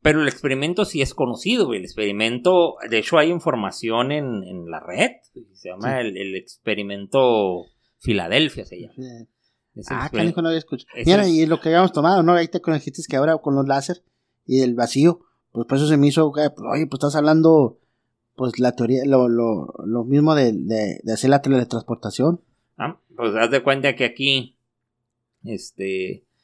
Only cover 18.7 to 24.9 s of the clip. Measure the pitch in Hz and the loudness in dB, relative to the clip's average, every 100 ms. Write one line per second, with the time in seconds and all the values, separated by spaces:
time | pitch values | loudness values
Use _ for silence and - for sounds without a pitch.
18.7 | 120 117 131 139 131 123 117 117 104 - | 0 0 0 2 4 4 2 0 -2 -6
19.7 | - 101 117 117 139 151 151 127 104 73 | -12 -6 -4 0 2 4 4 2 0 -4
20.7 | 110 104 - - 110 131 139 139 135 123 | -2 -4 -6 -6 -2 2 2 2 0 0
21.7 | 117 - 117 110 - 135 175 _ _ _ | -6 -6 -8 -8 0 0 0 _ _ _
22.7 | _ 123 180 _ - 117 104 113 135 131 | _ -10 -10 _ -6 -4 0 0 2 0
23.7 | 139 139 127 123 - 135 135 123 _ _ | 0 0 0 -4 -2 -2 -2 -4 _ _
24.7 | _ _ | _ _